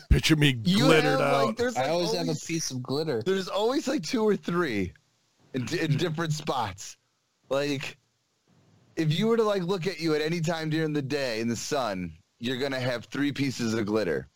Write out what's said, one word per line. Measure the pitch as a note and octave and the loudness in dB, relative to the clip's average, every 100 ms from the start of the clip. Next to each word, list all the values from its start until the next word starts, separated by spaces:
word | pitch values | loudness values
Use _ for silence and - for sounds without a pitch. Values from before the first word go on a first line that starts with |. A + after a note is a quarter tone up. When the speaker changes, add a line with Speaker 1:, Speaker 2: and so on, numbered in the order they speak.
| - | 2
Speaker 1:
Picture | D3+ - D#3 | 2 4 4
me | D3 B2+ | 4 2
Speaker 2:
You | A2 G3 - | 2 4 6
Speaker 1:
glittered | D#3+ - - | 6 6 2
Speaker 2:
have, | |
like, | C#3 C#3 - | 2 2 2
Speaker 1:
out. | A3 | 0
Speaker 2:
there's, | A#3+ A3+ | -2 0
Speaker 3:
I | |
Speaker 2:
like, | C3 | 0
Speaker 3:
always | E3+ F3 | 0 0
have | F3+ | -2
a | E3 | -2
Speaker 2:
always, | D3+ - | -4 -4
Speaker 3:
piece | E3 - | -6 -4
of | B2+ | -8
glitter. | B2+ C3+ D#3+ A#2+ C#3 | -4 -4 -2 -2 0
Speaker 2:
there's | F#3+ F3+ | -2 -2
always, | F#3 A3 C4+ - | 0 2 0 0
like, | D4 | -2
two | D#3 A3 | -2 0
or | G#3+ F#3+ | 2 2
three | - F3 E3+ G#2+ F2+ - _ _ _ _ _ C3+ | 0 0 0 0 -2 -6 _ _ _ _ _ -6
in, | B2 D#3 | -4 -2
in | D#3 D3 | 0 0
different | F3 D#3+ E3 | 0 -2 -2
spots. | D3+ - C#3+ G#2+ F#2 - - _ _ _ _ _ | -4 -2 -2 -4 -6 -16 -18 _ _ _ _ _
Like, | C3+ C#3+ C#3 - - _ _ _ _ _ _ _ _ _ - | -2 0 -4 -6 -14 _ _ _ _ _ _ _ _ _ -4
if | D#3+ E3 | 0 2
you | A3 | 2
were | A3+ | 4
to, | |
like, | G#3+ G3+ | 2 0
look | F3 G3 E3 | 0 -2 -2
at | D#3+ | -2
you | D#3+ D3+ | 0 0
at | |
any | D#3 F3 | 0 0
time | D#3+ E3 D#3+ | -2 -2 -2
during | D#3 D#3+ | 0 0
the | D3 | -2
day | C3 C#3+ C3+ A2 | -2 -2 -2 -2
in | A2+ | -2
the | A#2 | -2
sun, | - D3 A#2 F#2+ F2 D#2+ _ _ | -2 -2 0 -2 -6 -10 _ _
you're | A#2 C3 | -4 -2
gonna | C#3 C3 | -2 -2
have | B2+ A#2+ - | -2 -4 -6
three | C#3 C#3+ | -2 -2
pieces | C3 C#3 A#2 A#2 | 0 -4 -2 -2
of | A2+ G#2 | 0 0
glitter. | G#2+ F#2+ C#2+ C2+ | 0 0 -2 -4